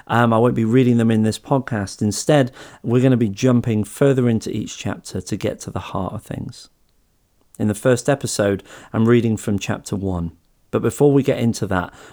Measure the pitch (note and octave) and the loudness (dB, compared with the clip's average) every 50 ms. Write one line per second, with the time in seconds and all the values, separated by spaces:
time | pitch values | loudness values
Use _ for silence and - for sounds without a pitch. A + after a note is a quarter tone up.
0 | - - - A#2 A#2+ A#2 A2+ A2 A#2 B2 B2+ B2 A2+ A2 A2+ C3 C3 B2 A#2+ A#2 | -10 -4 0 2 2 4 4 4 4 2 2 2 0 2 4 4 4 4 4 4
1 | A2+ A2+ A2+ A2 A2 A2 G#2+ - - - C#3 C3+ B2 - B2 G#2+ G2 F#2 - - | 4 4 2 2 2 0 -2 -4 -4 -2 -2 -2 -2 -2 -4 -6 -6 -6 -6 -4
2 | A2 G#2 G2+ - - - D#3 D3 C3+ B2+ - - - - - - - - A#2 B2+ | -2 -2 -2 -2 0 2 2 2 2 0 -4 -14 -20 -20 -20 -12 -4 0 2 2
3 | B2 C3+ B2+ A#2 A#2+ G#2+ G2 - B2+ B2+ B2 A#2+ A2+ B2 A2+ G#2+ G#2 - - - | 4 4 4 4 2 -2 -2 0 2 2 2 2 2 0 -2 -2 -2 -4 -2 0
4 | D3 C#3 C#3 B2+ B2 A#2+ A2+ G#2+ - - F#2+ A2+ A2+ - - - - G2+ G#2 - | 2 2 2 2 2 2 0 0 -2 -4 -6 -6 -8 -8 -12 -10 -8 -8 -8 -8
5 | - - - F#2+ F#2 - A2 G2+ - G#2+ - - - - - F#2+ - - - G2 | -12 -10 -10 -10 -6 -6 -8 -4 -4 -6 -6 -6 -12 -10 -10 -10 -10 -8 -6 -6
6 | F#2+ F#2+ - G#2+ - - - - - - B2 - - - _ _ _ _ _ _ | -6 -6 -8 -10 -10 -10 -10 -10 -10 -12 -12 -16 -20 -20 _ _ _ _ _ _
7 | _ _ _ _ _ _ _ _ _ _ _ - A2+ G#2+ G#2 - - C3 B2+ A#2+ | _ _ _ _ _ _ _ _ _ _ _ -4 -2 -2 -2 0 2 2 2 2
8 | - - C#3 C3+ - A#2+ - - G#2 G2+ G2+ F#2 - - - - - - - A2 | 2 -2 -2 -2 -2 -6 -2 0 0 0 0 -2 -4 -12 -20 -20 -18 -8 -2 0
9 | A2+ A2+ A#2+ A#2+ A2 A#2 A2 G#2 - - G2+ G2 - - G#2 - - - - F#2+ | 4 4 4 4 4 2 -2 -2 -2 -2 -2 -2 -2 -4 -8 -8 -6 -8 -6 -4
10 | G2 F#2+ F#2 F2 E2+ E2+ - _ _ _ _ _ _ _ - A2+ B2 A#2 - - | -4 -4 -4 -4 -4 -6 -8 _ _ _ _ _ _ _ -4 -2 -2 -2 0 2
11 | D3 D3 C#3 C#3 C3 - B2+ - A#2 A#2 A2 - A2+ G2 G2 F2+ F2 - - - | 2 4 4 4 2 2 0 0 0 -2 0 -2 -4 -2 -2 -2 -4 -4 -10 -20
12 | - - | -20 -20